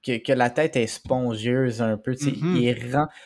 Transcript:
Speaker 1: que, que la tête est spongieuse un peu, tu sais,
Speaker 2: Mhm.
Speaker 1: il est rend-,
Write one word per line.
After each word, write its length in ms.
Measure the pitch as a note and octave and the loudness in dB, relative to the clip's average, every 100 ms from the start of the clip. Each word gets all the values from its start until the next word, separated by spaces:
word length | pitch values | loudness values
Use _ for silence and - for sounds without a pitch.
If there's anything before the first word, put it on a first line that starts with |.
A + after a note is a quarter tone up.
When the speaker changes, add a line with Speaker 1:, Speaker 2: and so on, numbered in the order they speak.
Speaker 1:
que, 140 | - A#2 | -2 -4
que 140 | - | 0
la 180 | B2+ A#2+ | 2 2
tête 260 | B2 D#3+ C3+ | 2 0 2
est 100 | A2+ | -2
spongieuse 960 | - - B2+ B2 A2 A2+ B2+ C3 A2 | -4 -4 -2 0 -2 0 2 0 0
un 160 | A2+ G#2+ | -2 -2
peu, 160 | - | -4
tu 120 | B2+ C#3+ | -2 -2
sais, 100 | C3+ | -2
Speaker 2:
Mhm. 200 | D#3+ F3 | 0 2
Speaker 1:
il 120 | A#2+ | 2
est 260 | A#2+ B2 | 0 -2
rend-, 140 | C#3 D3+ - | -2 -2 -6